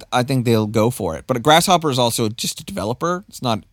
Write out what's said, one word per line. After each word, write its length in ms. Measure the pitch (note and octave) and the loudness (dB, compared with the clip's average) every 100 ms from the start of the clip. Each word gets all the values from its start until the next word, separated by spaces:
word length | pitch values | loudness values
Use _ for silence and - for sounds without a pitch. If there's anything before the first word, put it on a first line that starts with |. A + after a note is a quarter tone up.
| - | -4
I 100 | A#2+ | -2
think 220 | B2 C3 A#2+ | 0 0 2
they'll 220 | A2+ G#2+ | 2 2
go 220 | A2 G#2+ | 2 0
for 280 | - F#2 D#2 | 0 -6 -6
it. 80 | - | -4
But 160 | B2+ | 0
Grasshopper 460 | B2+ D#3 F3 F3 D#3+ | 4 4 6 2 2
is 100 | B2+ | 0
also 300 | A#2+ - A2+ | 0 0 -4
just 320 | A#2 G3 - | -4 -8 -8
a 20 | |
developer. 600 | - G2 G2+ B2 E3 F3+ - | -10 -8 -6 -4 -4 -4 -8
It's 140 | - | -6
not, 240 | C3 G#2+ - | -4 -4 -6